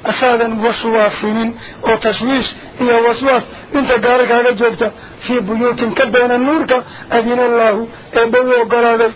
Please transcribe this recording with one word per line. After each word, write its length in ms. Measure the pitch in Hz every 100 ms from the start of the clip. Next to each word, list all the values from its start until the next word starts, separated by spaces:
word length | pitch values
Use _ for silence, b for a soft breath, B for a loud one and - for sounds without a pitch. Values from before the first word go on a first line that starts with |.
asaadan 480 | - 208 254 233 226 220
waswaasinin 840 | 233 214 226 226 208 - 214 220 226 226 B B -
oo 80 | 220
tashwiish 540 | 220 190 233 269 - - B -
iyo 160 | 247 233 233
waswaas 360 | 233 269 247 - B B
inta 240 | 285 254 240
gaara 260 | 240 247 247
kaaga 240 | 233 247
joogta. 380 | 208 233 185 220 B B B -
"Fii 140 | 247
buyuutin", 540 | 190 220 240 233 233
ka 100 | 185 254
doona 320 | 247 240 247
nuurka, 380 | 262 320 311 254 240 B B
"adina 320 | 233 226 240
Allahu", 440 | 247 233 226 208 233 B B 233
eebbe 200 | 233 247
u 220 | 254 247
oggolaaday 500 | 220 240 233 226 226